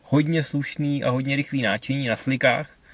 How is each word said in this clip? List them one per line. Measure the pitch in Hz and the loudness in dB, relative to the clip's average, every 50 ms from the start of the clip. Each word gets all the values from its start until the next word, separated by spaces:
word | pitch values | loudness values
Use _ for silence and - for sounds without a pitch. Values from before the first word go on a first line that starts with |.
| _ | _
hodně | - 131 147 151 156 165 160 143 | 2 2 2 4 4 2 0 0
slušný | - - 143 135 - - - 147 143 143 139 123 | 0 -2 -4 -4 -4 -4 -4 -2 -2 0 0 0
a | 123 | 0
hodně | 123 131 131 135 139 | 0 0 -2 -2 -2
rychlý | 139 143 - 147 135 | -2 -2 -2 -2 -2
náčiní | 123 113 113 107 - - 135 143 135 120 | 0 0 0 -2 -2 -2 -2 -2 0 -2
na | 110 | -2
slikách. | - - 131 135 127 - 127 120 147 156 - - _ _ - | -2 -2 -2 -2 2 2 2 2 2 -2 -8 -12 _ _ -20